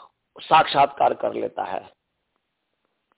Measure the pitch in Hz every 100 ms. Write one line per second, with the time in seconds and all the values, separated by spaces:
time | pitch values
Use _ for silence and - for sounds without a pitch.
0 | - _ _ - - 156 151 143 139 -
1 | 123 120 113 110 110 - 92 95 - _
2 | _ _ _ _ _ _ _ _ _ _
3 | _